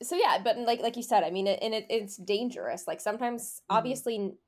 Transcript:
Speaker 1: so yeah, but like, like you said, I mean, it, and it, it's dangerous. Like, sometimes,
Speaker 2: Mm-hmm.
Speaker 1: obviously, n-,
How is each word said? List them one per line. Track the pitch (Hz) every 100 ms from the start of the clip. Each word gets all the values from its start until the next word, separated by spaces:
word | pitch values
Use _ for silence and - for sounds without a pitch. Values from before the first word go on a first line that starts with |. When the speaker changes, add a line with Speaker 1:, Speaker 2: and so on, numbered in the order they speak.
Speaker 1:
so | 240 359
yeah, | - 190
but | 214 233
like, | 233 240
like | 233 240
you |
said, | 208 214
I | 160
mean, | 185 196
it, | -
and | 220
it, | 220 214
it's | 226 202 -
dangerous. | 185 208 247 - 110 180 -
Like, | 156
sometimes, | 214 220 240 240 - - -
Speaker 2:
Mm-hmm. | 214 247 254
Speaker 1:
obviously, | 240 220
n-, | 196 -